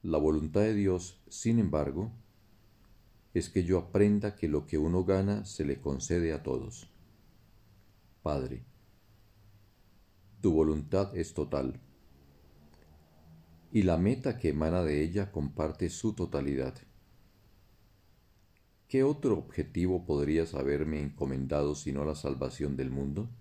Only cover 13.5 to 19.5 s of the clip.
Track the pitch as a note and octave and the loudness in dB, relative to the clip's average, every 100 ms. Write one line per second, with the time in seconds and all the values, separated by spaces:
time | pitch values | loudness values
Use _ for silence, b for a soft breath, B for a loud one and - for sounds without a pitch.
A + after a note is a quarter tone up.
13.5 | - - A2 F#2 E2 F#2+ C3 F3+ A#2+ D#2+ | -20 -2 2 4 4 4 2 -2 0 0
14.5 | D2 D#2 F2 E2 D2 D#2+ F#2+ F#2+ D#2+ C#2+ | 2 2 2 2 2 0 0 -2 -4 -6
15.5 | D2+ D#2 D#2 F2 - A2 G#2 F2 D2 C#2 | -2 -4 -2 -6 -2 -4 -4 -4 -2 -2
16.5 | C2+ C2 - - - _ - - _ - | -2 -4 -8 -20 -20 _ -20 -20 _ -20
17.5 | - _ _ _ _ _ _ _ _ _ | -20 _ _ _ _ _ _ _ _ _
18.5 | _ _ _ _ C3 C3+ D3 C#3+ F2+ - | _ _ _ _ 2 2 2 0 0 -2